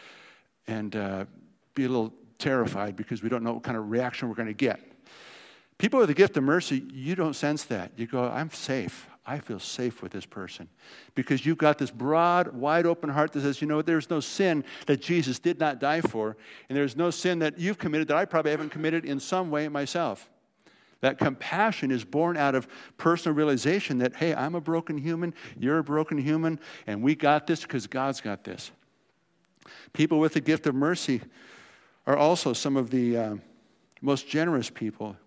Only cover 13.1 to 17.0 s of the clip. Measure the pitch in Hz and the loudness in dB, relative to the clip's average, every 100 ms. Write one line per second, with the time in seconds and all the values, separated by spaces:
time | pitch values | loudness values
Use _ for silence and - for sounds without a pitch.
13.1 | 143 151 151 143 135 151 151 156 165 - | 0 0 0 -2 -2 -2 0 2 0 0
14.1 | 160 - - 190 156 - - - 135 - | -4 -4 0 2 2 -2 -8 0 0 2
15.1 | 170 131 120 170 147 156 127 139 165 160 | 2 2 0 -2 0 0 0 0 0 0
16.1 | 110 107 110 - - - 135 139 127 | -2 -4 -6 -16 -20 -4 0 0 2